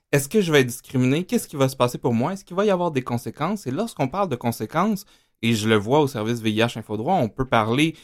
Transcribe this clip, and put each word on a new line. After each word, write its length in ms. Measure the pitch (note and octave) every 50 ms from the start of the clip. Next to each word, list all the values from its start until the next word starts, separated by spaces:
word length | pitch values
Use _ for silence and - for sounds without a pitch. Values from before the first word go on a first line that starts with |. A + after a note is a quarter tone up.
| _ _
est-ce 160 | C#3+ C#3+ C3+ -
que 120 | A3 G#3+
je 120 | F#3 E3
vais 80 | D3+ C#3+
être 60 | B2+
discriminé ? 580 | A#2+ A#2 - - - - B2+ B2+ B2+ C#3 E3 F3+
Qu'est-ce 240 | - A#3+ A#3 - -
qui 80 | -
va 120 | C#3+ C3+ C3
se 80 | C3+
passer 220 | - B2 B2 - -
pour 140 | - C3 A#2
moi ? 180 | A2+ B2+ E3+
Est-ce 120 | G3 G3 -
qu'il 120 | - F3
va 80 | F#3+ G#3
y 60 | G#3+
avoir 200 | F#3 F3 F3 E3+
des 120 | D3+ D3
conséquences ? 640 | - - A#2+ A#2 - A2+ - - D3 F3+ G#3+ G3+ -
Et 40 | C3
lorsqu'on 380 | B2+ F3 A#3 A3+ - - C#3 C3
parle 200 | - G3 G3+ E3
de 80 | B2+
conséquences, 720 | - - A#2 A2+ - A2 G#2 - D#3+ G3 A3+ G#3 F#3+ - _ _ _ _ _ _ _
et 140 | A2+ A2+ A#2
je 140 | G#2+ G#2+ A2
le 80 | A2
vois 240 | G#2 G2 A2+ C#3 D#3
au 60 | D3
service 340 | C3+ C3+ A2 G#2+ A2+ A#2+ A#2
V 120 | A2 A2
I 60 | G#2+ G#2+
H 200 | A2+ A#2+ - A#2+
Info 180 | G#2+ - G#2+
Droit, 180 | G#2+ A#2 D#3 F#3+
on 140 | F3 B2 G2+
peut 180 | - - B2+
parler 500 | - B2 A2+ G#2 A2 A#2 C#3+ D#3 E3 D#3 -